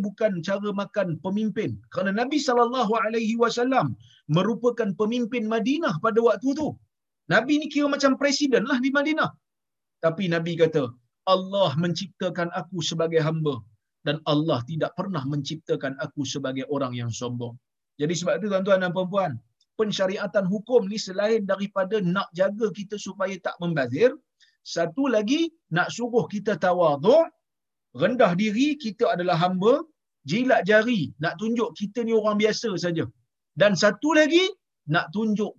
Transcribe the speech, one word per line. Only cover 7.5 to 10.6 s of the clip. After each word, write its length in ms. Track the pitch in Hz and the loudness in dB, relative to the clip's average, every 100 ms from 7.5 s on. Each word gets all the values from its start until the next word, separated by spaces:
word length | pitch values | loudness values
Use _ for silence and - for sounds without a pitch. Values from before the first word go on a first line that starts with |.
| 302 | 0
ni 60 | 311 | 0
kira 140 | 285 285 | 0 0
macam 260 | 285 277 269 | 2 2 4
presiden 420 | 285 277 285 190 233 | 2 2 2 2 2
lah 140 | 262 269 | 0 2
di 40 | 285 | 0
Madinah. 320 | 285 311 220 - _ _ _ _ _ _ | 0 0 -2 -6 _ _ _ _ _ _
Tapi 240 | 160 160 185 | -2 0 0
Nabi 240 | 165 165 | 0 -2
kata, 260 | 165 | 2